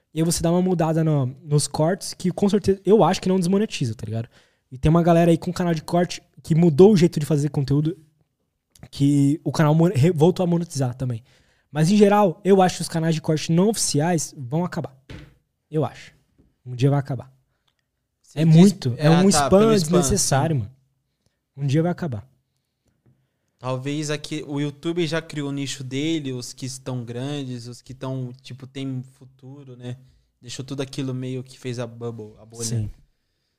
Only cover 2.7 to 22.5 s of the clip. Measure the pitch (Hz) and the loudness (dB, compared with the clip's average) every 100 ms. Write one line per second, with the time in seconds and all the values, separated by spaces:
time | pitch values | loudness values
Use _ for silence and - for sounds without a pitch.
2.7 | 196 180 214 160 196 185 190 175 196 220 | 0 4 4 4 2 0 0 0 0 -2
3.7 | - 123 110 107 113 117 _ _ _ _ | -4 -6 -6 -8 -8 -10 _ _ _ _
4.7 | 131 156 170 170 165 170 165 180 170 175 | -2 2 4 4 4 4 2 -2 -4 -2
5.7 | 160 - 175 175 - - - - 165 175 | -4 -2 -2 -2 -6 -16 -14 -2 2 4
6.7 | 135 196 196 170 160 143 151 147 151 131 | 8 8 8 4 2 -2 -2 -2 -4 0
7.7 | 139 151 - _ _ _ _ _ _ _ | 0 0 -6 _ _ _ _ _ _ _
8.7 | _ - - 139 143 139 220 151 131 151 | _ -16 0 2 4 2 0 -2 0 2
9.7 | 160 170 127 160 165 165 180 175 170 170 | 4 2 4 2 4 2 2 0 -2 -2
10.7 | 135 127 123 127 113 - _ _ _ _ | -6 -6 -6 -8 -8 -12 _ _ _ _
11.7 | 147 160 208 202 208 202 - 180 196 180 | -2 2 4 6 4 2 0 4 4 4
12.7 | - 170 165 160 156 - 156 - 165 202 | 0 -6 -4 -2 -2 -2 -4 0 2 2
13.7 | 220 - 143 160 170 - - 120 160 175 | 0 -2 -2 0 -2 -4 -12 -8 -6 -6
14.7 | 170 123 _ - - - _ _ _ _ | -8 -10 _ -20 -20 -20 _ _ _ _
15.7 | 156 131 - - _ _ _ _ _ 123 | -6 -6 -8 -20 _ _ _ _ _ -14
16.7 | 123 139 143 135 131 - _ _ _ _ | -2 0 0 -2 -8 -12 _ _ _ _
17.7 | _ _ _ _ _ _ 139 160 160 202 | _ _ _ _ _ _ 0 6 8 8
18.7 | - 127 113 151 165 196 147 135 190 220 | 4 -4 0 2 4 4 2 4 4 4
19.7 | 214 156 180 175 196 - 135 160 143 98 | 2 2 0 2 0 0 0 0 -2 -6
20.7 | - _ _ _ _ _ _ _ 135 139 | -12 _ _ _ _ _ _ _ -8 -2
21.7 | 147 175 170 170 107 - _ _ | 0 0 -4 -8 -8 -12 _ _